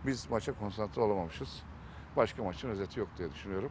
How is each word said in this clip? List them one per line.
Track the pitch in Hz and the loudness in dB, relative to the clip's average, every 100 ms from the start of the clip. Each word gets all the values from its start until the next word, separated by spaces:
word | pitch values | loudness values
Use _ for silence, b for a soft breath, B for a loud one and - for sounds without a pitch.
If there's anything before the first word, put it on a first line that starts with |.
| 135 | 0
Biz | 123 - | -2 2
maça | 113 120 - | 0 0 -2
konsantre | 104 101 104 - | -4 -2 -2 4
olamamışız. | 110 101 85 - - - - - B B B - | 6 6 2 -4 -6 -8 -10 -12 B B B 4
Başka | 113 - | 4 4
maçın | 101 85 131 | -2 -2 -2
özeti | 98 95 127 | 0 0 0
yok | 98 - | -2 -2
diye | 85 | -4
düşünüyorum. | 73 101 95 135 | -4 -2 -2 -2